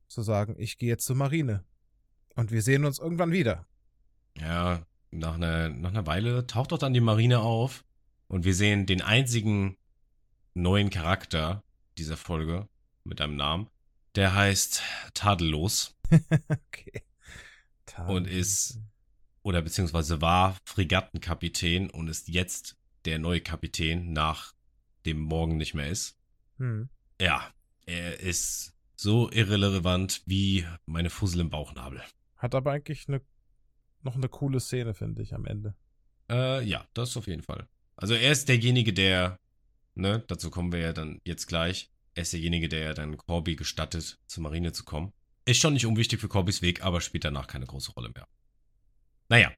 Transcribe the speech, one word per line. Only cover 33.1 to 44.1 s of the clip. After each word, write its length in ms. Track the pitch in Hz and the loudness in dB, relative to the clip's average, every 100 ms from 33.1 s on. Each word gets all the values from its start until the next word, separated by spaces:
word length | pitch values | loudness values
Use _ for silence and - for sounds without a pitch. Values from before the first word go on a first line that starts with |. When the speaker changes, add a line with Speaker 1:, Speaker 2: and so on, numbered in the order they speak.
| 135 - _ _ _ _ _ _ _ | -6 -6 _ _ _ _ _ _ _
Speaker 1:
noch 140 | 135 131 | -8 -6
eine 140 | 127 | -6
coole 300 | - 139 127 | -4 -2 -2
Szene, 340 | - 127 117 | -2 -4 -4
finde 280 | 104 107 107 | -6 -6 -8
ich, 120 | 104 | -8
am 120 | 104 104 | -8 -8
Ende. 300 | 104 104 - _ _ _ _ - | -8 -8 -12 _ _ _ _ -4
Speaker 2:
Äh, 320 | 120 131 135 | -2 0 -2
ja, 240 | 104 69 - | -2 -4 -6
das 240 | 120 123 120 | -6 -6 -6
auf 100 | 101 | -8
jeden 140 | 78 | -8
Fall. 240 | - - - _ _ - | -8 -12 -12 _ _ -6
Also 180 | 98 | 0
er 180 | 117 131 | 4 4
ist 160 | 147 139 | 4 4
derjenige, 440 | 120 123 127 110 | 4 6 4 4
der, 460 | 92 95 92 90 95 _ _ _ _ _ - | 4 4 4 2 -4 _ _ _ _ _ -4
ne, 280 | 98 113 - | 0 0 -4
dazu 220 | 87 82 | -6 -6
kommen 220 | 90 87 | -4 -4
wir 80 | 85 | -2
ja 140 | 82 | -4
dann 260 | 78 76 - 85 | -6 -10 -10 -10
jetzt 220 | 80 - | -10 -4
gleich, 440 | 85 85 98 - _ _ - | -2 -2 -4 -10 _ _ -8
er 60 | |
ist 100 | 82 | -6
derjenige, 360 | 85 85 85 80 | -2 0 0 0
der 240 | 78 78 | -2 -4
dann 240 | 76 76 76 | -6 -8 -8
Corby 380 | - 85 82 73 | -4 -2 -2 -4
gestattet, 640 | 78 - 78 82 - | -4 -6 -6 -6 -8